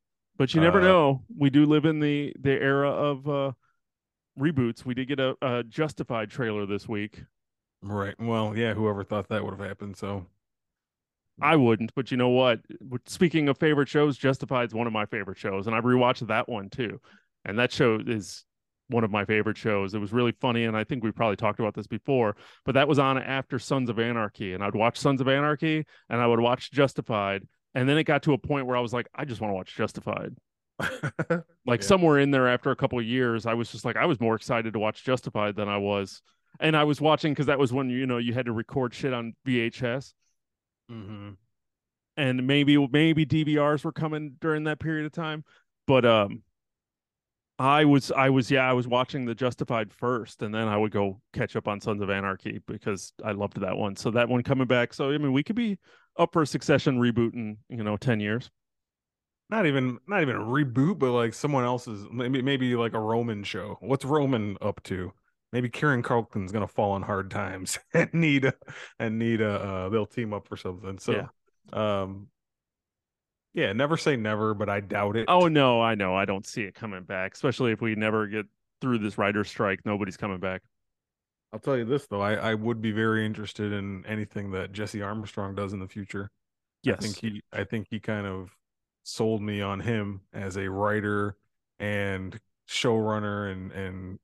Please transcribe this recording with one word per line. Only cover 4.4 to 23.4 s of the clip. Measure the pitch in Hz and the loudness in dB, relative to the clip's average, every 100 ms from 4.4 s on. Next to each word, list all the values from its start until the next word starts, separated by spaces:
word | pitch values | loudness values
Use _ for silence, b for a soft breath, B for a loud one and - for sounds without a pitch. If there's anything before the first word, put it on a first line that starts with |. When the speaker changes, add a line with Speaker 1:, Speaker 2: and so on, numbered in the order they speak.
| 143 147 120 113 - | 0 2 0 -2 -6
Speaker 1:
We | |
did | 123 127 | -6 -2
get | 139 | 0
a, | 131 - | 0 0
a | 139 120 | 0 0
Justified | 120 110 156 - 127 117 110 | -2 -2 -4 -4 -4 -4 -4
trailer | - 120 107 101 | -4 -4 -2 -2
this | 101 - | -4 -4
week. | 107 107 - - _ _ _ _ _ | -6 -6 -10 -20 _ _ _ _ _
Speaker 2:
Right. | 98 101 98 - | -8 -6 -6 -6
Well, | 117 113 107 104 | -2 0 -2 -2
yeah, | 117 107 | -2 0
whoever | 107 101 | 0 -2
thought | 98 107 98 | -4 -6 -4
that | 110 | -4
would | 98 95 | -4 -8
have | 98 | -10
happened, | 101 101 92 | -10 -12 -10
so. | 98 101 87 _ _ _ _ _ _ _ _ _ _ - | -8 -8 -10 _ _ _ _ _ _ _ _ _ _ -4
Speaker 1:
I | 143 160 | 2 6
wouldn't, | 120 113 113 - | 6 4 0 -6
but | 123 | -4
you | 127 | 0
know | 123 | 2
what? | 123 127 113 - - | 4 4 2 -4 -18
W-, | 104 123 - | -12 -12 -12
speaking | - 180 160 147 | 0 2 4 2
of | 139 | 2
favorite | 160 147 139 | 2 2 2
shows, | 151 147 139 | 2 2 2
Justified | 135 135 117 131 120 | 0 0 -2 -2 -2
is | 110 | -2
one | 120 | -2
of | |
my | 110 104 | -2 -2
favorite | 120 95 95 | -4 -8 -6
shows, | 107 95 98 | -4 -4 -2
and | 113 | 0
I've | 120 | 4
rewatched | 123 123 127 110 | 6 6 2 0
that | 110 - | -2 -2
one | 117 98 | -6 -8
too. | - 117 101 b b b _ - | -6 -6 -6 b b b _ -6
And | 101 | 0
that | 123 | 0
show | - 131 110 | 2 2 2
is | 110 113 95 - - _ _ _ - | 0 -4 -6 -14 -20 _ _ _ -4
one | 117 | -2
of | 113 | 0
my | 104 | 0
favorite | 98 110 107 101 | 2 2 2 -2
shows. | 113 101 98 | -2 0 -2
It | 104 | -4
was | 101 | -2
really | 117 120 | 0 0
funny, | 113 131 117 | 0 0 0
and | 117 110 | 0 -2
I | |
think | 110 135 | -2 -4
we | 110 | -4
probably | - 113 98 | 0 0 2
talked | 110 104 | 0 0
about | 110 107 | -2 -4
this | 107 | -8
before, | 110 - 135 110 104 B B - | -8 0 2 2 0 B B 0
but | |
that | 131 143 | 2 4
was | 147 | 4
on | 135 135 | 4 2
after | - 135 | -2 -4